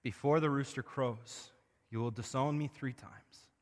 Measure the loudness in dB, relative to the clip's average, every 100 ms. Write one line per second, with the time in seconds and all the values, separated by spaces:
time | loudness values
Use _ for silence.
0 | -4 0 4 6 6 2 0 -4 -6 0
1 | 0 -2 -10 -14 -16 _ _ _ _ 0
2 | 0 -2 -2 0 2 2 -2 -2 -6 -6
3 | -14 -18 _ -20 -20 _